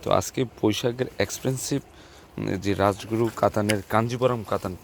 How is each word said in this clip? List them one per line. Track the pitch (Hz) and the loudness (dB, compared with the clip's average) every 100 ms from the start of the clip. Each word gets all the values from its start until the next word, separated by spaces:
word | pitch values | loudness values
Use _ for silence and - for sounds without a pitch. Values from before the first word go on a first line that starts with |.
তো | - | 2
আজকে | 95 - - | 2 2 -4
বৈশাখের | 123 - 107 104 127 120 123 - | -4 0 0 2 -2 -2 -6 -2
এক্সপেন্সিভ, | 101 - 131 131 - 139 - - - - - - | -4 -2 -4 -4 -4 -4 -6 -20 -20 -20 -16 -8
উম, | 104 98 | -4 -2
যে | 92 | -2
রাজগুরু | 95 98 98 107 110 117 - | 4 2 2 -4 0 0 2
কাতানের | 101 110 104 104 95 | 2 2 0 0 0
কাঞ্জিবরম | 107 117 123 127 120 | 0 0 2 2 0
কাতান | 101 101 98 92 | -2 -4 -4 -8